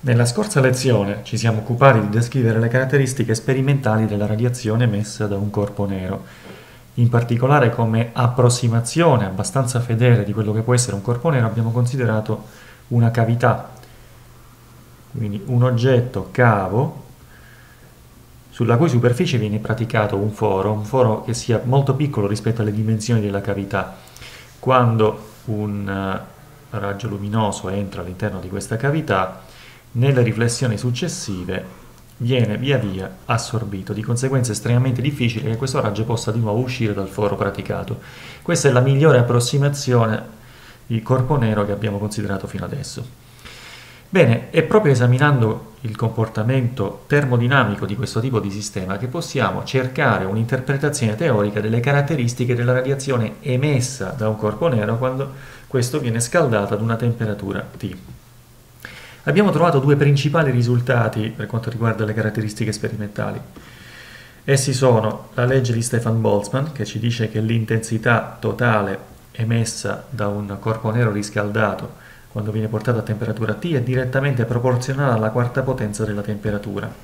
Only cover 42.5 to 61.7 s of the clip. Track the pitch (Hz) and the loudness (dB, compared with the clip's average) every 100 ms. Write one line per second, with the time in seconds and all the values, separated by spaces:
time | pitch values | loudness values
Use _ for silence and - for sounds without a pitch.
42.5 | 95 90 143 - - - - - - - | -8 -8 -8 -8 -12 -14 -16 -20 -20 -20
43.5 | - - - - - - 185 135 113 - | -20 -20 -20 -20 -20 -2 4 4 4 2
44.5 | 165 156 214 165 127 123 127 147 135 113 | 0 4 4 6 4 4 4 4 4 2
45.5 | - - - 117 107 113 117 110 - 110 | 0 -8 -12 -10 -4 -4 0 -2 -2 0
46.5 | 135 123 - 98 - - 143 139 123 120 | 0 0 -2 -6 -6 0 2 4 2 4
47.5 | 139 107 101 95 101 101 - 123 113 98 | 2 2 -2 -4 -4 -4 -2 0 0 -2
48.5 | 98 101 104 92 98 123 170 165 139 104 | -6 -8 -8 -6 -6 -6 -8 -6 -2 -2
49.5 | 92 - 131 127 127 139 104 95 107 117 | -2 -2 -2 -2 -2 0 0 0 -2 -2
50.5 | 127 - 139 147 147 113 107 160 110 104 | -2 -2 -2 0 0 -2 0 0 2 2
51.5 | 104 104 120 120 143 143 160 120 - 123 | 0 0 0 2 2 2 0 -2 -2 -2
52.5 | 120 120 127 131 135 135 123 107 - - | 0 2 2 0 -2 -2 -2 -2 -4 -4
53.5 | 127 147 135 - - 95 - 107 107 107 | 0 2 0 -2 -4 -8 -2 -2 0 -2
54.5 | 104 - 170 104 117 127 131 135 - - | 0 0 2 0 0 -2 -2 -6 -10 -18
55.5 | - - 131 123 151 127 113 117 180 147 | -20 -4 -2 0 -2 -2 -2 0 2 2
56.5 | 107 101 104 113 113 120 110 110 101 98 | 2 0 -2 0 0 0 0 -2 -4 -4
57.5 | 98 - - 95 90 - - - - - | -6 -8 -10 -10 -10 -16 -20 -20 -20 -20
58.5 | - - - - - - - - 151 208 | -20 -20 -20 -18 -18 -20 -10 0 2 4
59.5 | 147 170 143 139 143 143 143 156 165 147 | 4 4 4 4 4 6 4 2 2 2
60.5 | 123 117 123 123 123 113 110 107 - 104 | 2 4 2 2 2 2 0 -4 -4 -4
61.5 | 113 117 | -4 -4